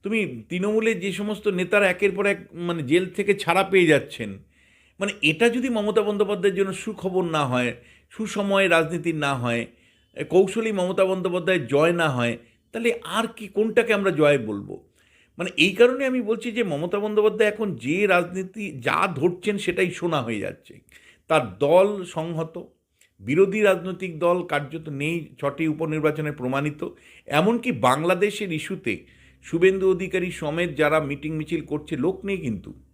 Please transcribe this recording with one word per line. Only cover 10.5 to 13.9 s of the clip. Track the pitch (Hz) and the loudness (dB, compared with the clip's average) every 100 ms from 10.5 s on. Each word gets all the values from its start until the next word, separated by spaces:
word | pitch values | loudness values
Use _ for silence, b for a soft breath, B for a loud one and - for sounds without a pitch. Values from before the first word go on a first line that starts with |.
| 226 220 | 0 -2
মমতা | 202 180 190 | -2 -2 0
বন্দ্যোপাধ্যায়ের | 190 190 185 175 165 180 120 | 0 0 -2 -2 0 -2 2
জয় | 143 160 | 2 2
না | 175 160 | 2 0
হয়, | 127 120 117 b b _ | 0 -2 -4 b b _
তাহলে | 226 233 - | -4 -2 -2
আর | 160 196 226 | -4 -4 -4
কি, | - 202 | -6 -6
কোনটাকে | - 220 226 220 | -2 2 2 2